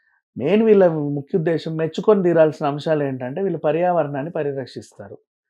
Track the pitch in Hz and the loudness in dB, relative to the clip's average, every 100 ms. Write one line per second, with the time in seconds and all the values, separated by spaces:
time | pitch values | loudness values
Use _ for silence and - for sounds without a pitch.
0 | _ _ _ - 139 214 220 202 180 156 | _ _ _ -6 0 2 6 6 6 2
1 | 147 143 135 190 160 156 165 160 160 - | -2 -6 -4 -2 0 -2 -4 -4 -4 0
2 | 208 202 175 165 156 147 147 147 165 156 | 2 4 4 4 4 2 -4 -4 -2 -2
3 | 143 127 127 160 196 160 156 160 180 175 | -2 -6 -8 -6 -4 -2 -2 0 0 0
4 | 147 139 156 165 143 139 123 117 - - | -2 -4 -6 -6 -6 -6 -10 -14 -18 -18
5 | 101 - _ _ | -20 -20 _ _